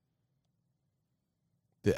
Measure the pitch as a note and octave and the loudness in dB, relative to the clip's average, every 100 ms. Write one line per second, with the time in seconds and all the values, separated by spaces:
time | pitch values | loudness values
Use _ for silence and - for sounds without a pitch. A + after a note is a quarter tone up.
0 | _ _ _ _ _ _ _ _ _ _ | _ _ _ _ _ _ _ _ _ _
1 | _ _ _ _ _ _ _ _ G2+ | _ _ _ _ _ _ _ _ -2